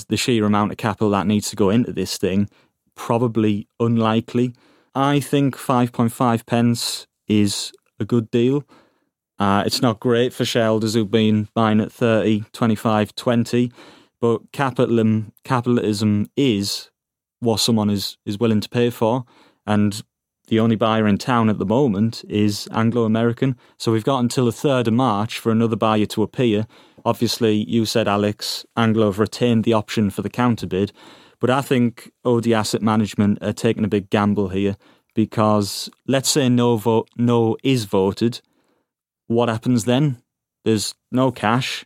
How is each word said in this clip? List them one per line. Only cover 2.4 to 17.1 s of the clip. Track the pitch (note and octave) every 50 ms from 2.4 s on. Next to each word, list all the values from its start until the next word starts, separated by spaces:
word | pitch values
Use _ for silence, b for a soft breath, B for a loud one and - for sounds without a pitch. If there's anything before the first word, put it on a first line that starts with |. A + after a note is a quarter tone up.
| G2+ b b b b b b b _ _ _
probably | - - - A#2 A#2 B2 A#2 A2 A#2 G#2+ G#2+ G#2 G2+ - - _ -
unlikely. | A#2 A#2 A#2 A2+ A2+ A2 A2 A#2 A#2+ - - A#2+ B2 B2+ A#2+ b b b b b b b b
I | C3 C3+ C#3+ C#3+ C#3+
think | C3 - D3 C#3+ C#3+ C3 -
five | - - - C3+ B2 B2 A#2+
point | - - A#2 A2+
five | - - C3+ A#2+ A#2 A2+ -
pence | - B2 A#2 A#2+ A#2+ A#2 - - - - - - - _ _ _
is | - G#2+ G#2 G#2 G2+ - - - - - _ _ _ _ -
a | G#2+
good | G2+ B2 A#2 A2 -
deal. | - A#2+ A#2+ B2+ C#3 D3 C#3 b b b b b b b b b b _ _ _ _
Uh, | - G2+ G2 G2 G2+ -
it's | - - -
not | C3 A#2+ A2 -
great | - B2+ A#2 A#2 B2 A#2+
for | - - B2
shareholders | A2+ - B2 A2+ A2 A2 G#2+ A2+ A2 G#2+
who've | A#2 G#2+ G2
been | A#2 A2 A2 G#2+ G#2+ G#2+ G#2+ - _
buying | A#2 A2+ G#2+ G#2+ G#2+
at | G#2 -
thirty, | - - B2 A#2 A2 G#2+ G2 G#2+ A2 G#2 G#2+ - -
twenty-five, | - B2 A2 G#2+ - - A2+ A2 G#2+ G#2 - -
twenty, | - - B2+ A#2 A#2+ A2 - - A#2+ B2 B2 B B B B B B B B B _
but | A#2+ A#2 A#2 - - _ -
capitalism, | - C#3 C3 - - B2+ - A#2 A2+ A2 A2 A2 A2 G#2+ - - _ _
capitalism | - C3+ A#2+ A#2+ B2 A#2+ A#2 - G#2 G#2+ G2+ A2 G#2+ G#2 G#2 G#2 - _
is | C#3 C#3+ C3 G#2+ G2 G2+ G2+ - - - - _ _ _ _